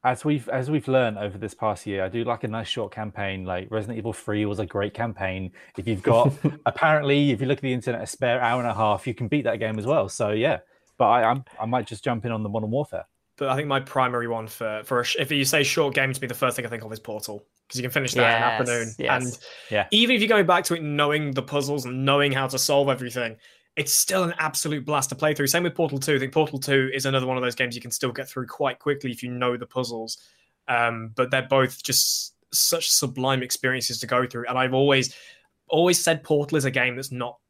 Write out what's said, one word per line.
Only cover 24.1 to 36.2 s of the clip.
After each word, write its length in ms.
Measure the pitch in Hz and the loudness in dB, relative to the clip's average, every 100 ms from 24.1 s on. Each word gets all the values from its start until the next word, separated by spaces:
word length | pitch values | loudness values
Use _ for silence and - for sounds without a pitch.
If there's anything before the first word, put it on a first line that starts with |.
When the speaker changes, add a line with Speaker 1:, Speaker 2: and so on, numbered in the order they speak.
| 190 | 2
Speaker 3:
an 120 | 175 170 | 0 0
absolute 460 | 156 - 160 151 | -2 -2 -4 -4
blast 240 | 143 147 135 | 0 0 0
to 60 | |
play 180 | 135 156 | 0 0
through. 140 | 147 139 | 2 2
Same 160 | 170 | 2
with 120 | 175 | 0
Portal 240 | - 160 135 | 0 -2 0
two. 180 | 135 143 | 0 0
I 20 | |
think 160 | 131 | 2
Portal 240 | 156 151 151 | 2 0 -2
two 320 | 139 135 131 | 2 2 4
is 140 | 131 131 | -2 0
another 200 | 135 127 | 0 0
one 120 | 127 | -2
of 40 | |
those 120 | 123 | -2
games 200 | 120 123 | -2 -4
you 60 | 120 | -4
can 100 | 117 | -8
still 220 | - 131 | -4 -4
get 160 | 120 127 | -4 -8
through 180 | - 123 | -8 -10
quite 320 | - 139 123 | -2 -2 -2
quickly 320 | 147 143 135 | -4 -2 -4
if 100 | 113 | -8
you 80 | 123 | -8
know 260 | 123 123 123 | -2 0 0
the 80 | |
puzzles. 540 | 120 131 120 117 113 - _ _ _ _ - | -4 -4 -4 -6 -8 -12 _ _ _ _ -2
Um, 440 | 120 117 113 113 110 | 2 2 -2 -8 -2
but 140 | 127 | 0
they're 100 | 135 127 | 0 2
both 340 | 135 147 - | 2 2 -2
just 520 | - 135 - - - _ _ | 0 2 2 0 -6 _ _
such 360 | - - 165 - | 0 2 2 2
sublime 520 | - 139 131 131 131 | 2 2 0 2 2
experiences 560 | 123 - 131 127 117 117 | 0 -2 0 0 -2 -4
to 60 | 120 | 0
go 200 | 127 123 | 0 0
through. 200 | 120 120 | -4 -4
And 120 | 127 | 0
I've 160 | 127 | 2
always, 420 | 131 143 135 131 - - - _ _ _ | 4 6 6 2 -6 -20 -20 _ _ _
always 300 | 160 175 175 | 4 4 4
said 180 | - 160 | 2 0